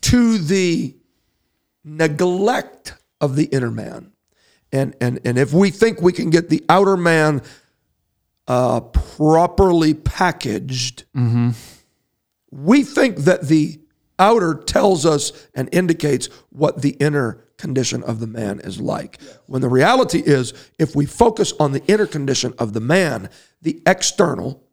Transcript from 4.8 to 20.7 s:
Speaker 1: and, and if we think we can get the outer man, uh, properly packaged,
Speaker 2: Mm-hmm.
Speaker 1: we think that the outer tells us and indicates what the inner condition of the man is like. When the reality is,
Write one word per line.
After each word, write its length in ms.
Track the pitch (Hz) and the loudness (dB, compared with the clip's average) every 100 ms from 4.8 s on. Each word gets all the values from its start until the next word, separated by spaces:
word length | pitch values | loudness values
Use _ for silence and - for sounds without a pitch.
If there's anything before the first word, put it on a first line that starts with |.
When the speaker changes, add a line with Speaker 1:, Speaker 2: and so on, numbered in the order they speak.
| 139 - | -4 -2
Speaker 1:
and, 200 | 120 120 | -4 -2
and 140 | - 123 | -2 0
if 160 | 139 | 2
we 160 | 151 196 | 2 2
think 320 | - 226 - | 2 0 2
we 120 | 175 | 0
can 180 | 175 170 | 0 0
get 180 | 165 165 | 0 2
the 140 | 160 - | -2 2
outer 300 | 175 196 190 | 4 4 2
man, 460 | 170 165 156 143 - - _ _ _ _ _ _ _ _ - | 2 4 2 0 -6 -20 _ _ _ _ _ _ _ _ -4
uh, 320 | 123 127 120 | -2 0 -2
properly 1120 | 113 - - - 151 160 170 - 190 175 156 | -2 -4 -4 -2 4 4 4 4 4 4 2
packaged, 1080 | 156 - - 180 160 135 107 135 127 123 - - 139 | 0 -4 -2 -2 -2 -6 -6 -6 -8 -8 -10 -14 -4
Speaker 2:
Mm-hmm. 360 | 123 120 120 113 - - _ _ _ _ _ _ _ | 0 2 0 -2 -10 -20 _ _ _ _ _ _ _
Speaker 1:
we 340 | 139 147 269 | -8 2 2
think 340 | 277 - 269 170 | 2 0 0 2
that 260 | 143 - 135 | 0 0 2
the 300 | 156 156 - _ _ _ _ | 2 0 -6 _ _ _ _
outer 380 | 190 233 175 156 | 4 4 0 -4
tells 500 | - - 208 180 151 | -2 0 2 2 2
us 260 | 147 - - _ | 0 -2 -12 _
and 160 | - 131 | -8 -4
indicates 560 | - 185 160 147 170 - - _ | -2 0 -2 0 -2 -4 -14 _
what 320 | 123 151 - | -2 -2 0
the 100 | 143 - | -4 0
inner 400 | 147 147 120 - _ _ | 0 0 -4 -6 _ _
condition 460 | 160 131 123 123 | -6 -4 -2 -4
of 160 | - 110 | -6 -6
the 80 | 113 | -6
man 320 | 113 107 101 | -6 -6 -8
is 200 | - 95 | -10 -10
like. 380 | - - - - - - _ | -6 -6 -10 -18 -20 -20 _
When 140 | 135 | -4
the 80 | 131 | 0
reality 520 | 127 156 262 - 175 - | 2 4 2 2 -2 2
is, 280 | 143 123 - - | 0 0 -10 -20